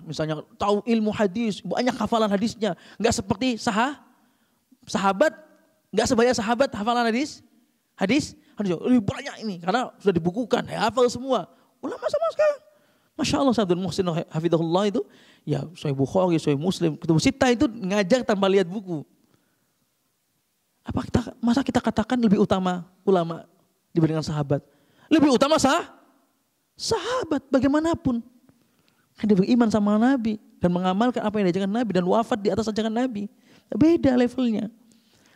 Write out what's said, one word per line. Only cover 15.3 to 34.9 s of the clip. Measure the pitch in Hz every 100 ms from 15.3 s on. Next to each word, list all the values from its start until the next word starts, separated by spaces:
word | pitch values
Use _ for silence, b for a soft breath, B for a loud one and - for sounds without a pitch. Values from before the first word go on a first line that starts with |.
| b -
ya, | 143 151 175
Sahih | 156
Bukhari, | 135 165 190 185 165
Sahih | - 143
Muslim, | 156 - 170 143
Kutub | - 160
Sittah | 269 - 269
itu | 247 285
ngajar | 220 185 202 190 254 247
tanpa | 208 196
lihat | 196 180
buku. | 196 185 160 - _ _ _ _ _ _ _ _ _ _ _ _ _ _ _ _ _ -
Apa | -
kita, | - 254 226 -
masa | 233 240 262
kita | 247
katakan | 233 220 208
lebih | 254 226 208
utama | 208 190 185 180 170 _
ulama | - 190 165 165 - _ _ _ _
dibandingkan | 170 160 160
sahabat? | 151 151 143 139 - b b b b
Lebih | 311 302
utama | 247 277 311
sah-, | 254 311 370 - _ _ _ _ _ _ _ -
sahabat | - 427 359 508 349 285 -
bagaimanapun. | 269 262 294 320 330 269 240 - _ _ _ _ _ _ _ _ -
Kan | 214
dia |
beriman | 202 196 240 233
sama | 214 208 208
Nabi | 240 269 220 214 - _
dan | 180
mengamalkan | 180 185 190 247 240
apa | 214 208
yang | 190
diajarkan | 170 196
Nabi | 214 247
dan | 185
wafat | 175 202 226 240
di | 196
atas | 196 220
ajaran | 214 220
Nabi. | 220 262 208 202 - b b b
Beda | 208 311 339 302
levelnya. | 247 247 247 247 214 196 - _